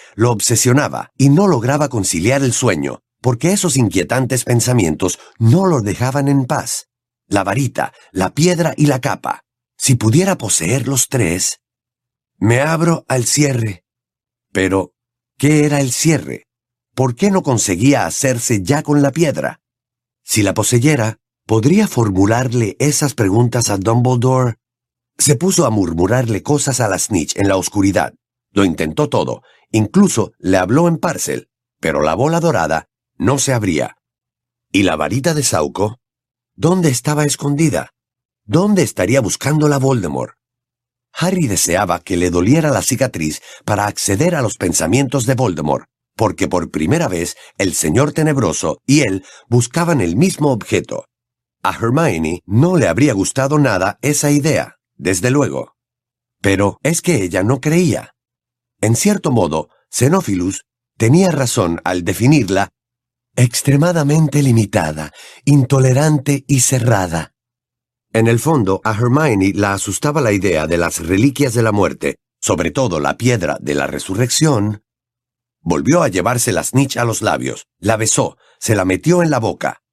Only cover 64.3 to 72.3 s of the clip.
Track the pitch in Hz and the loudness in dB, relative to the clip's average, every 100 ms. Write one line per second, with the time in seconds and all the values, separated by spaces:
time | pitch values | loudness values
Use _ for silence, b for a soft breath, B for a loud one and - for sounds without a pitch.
64.3 | 147 135 113 104 101 78 76 78 B B | 2 2 2 2 0 -2 -6 -10 B B
65.3 | B - 143 127 135 131 127 156 151 135 | B 2 4 4 4 4 4 2 0 0
66.3 | 139 - 139 - 127 117 104 92 82 78 | -2 0 0 0 0 2 0 0 -4 -8
67.3 | _ _ _ _ _ _ _ _ 113 117 | _ _ _ _ _ _ _ _ 0 2
68.3 | 117 151 156 95 95 110 107 120 139 156 | 2 2 0 0 -2 -2 -2 0 2 2
69.3 | 101 98 95 101 98 - 92 151 151 120 | 2 0 0 -2 -2 -6 -4 -2 0 0
70.3 | 104 95 80 78 85 85 82 82 95 135 | 0 0 0 0 -2 -2 -4 -2 0 2
71.3 | 131 139 117 113 104 85 65 73 - _ | 0 -2 0 0 2 0 -2 -6 -8 _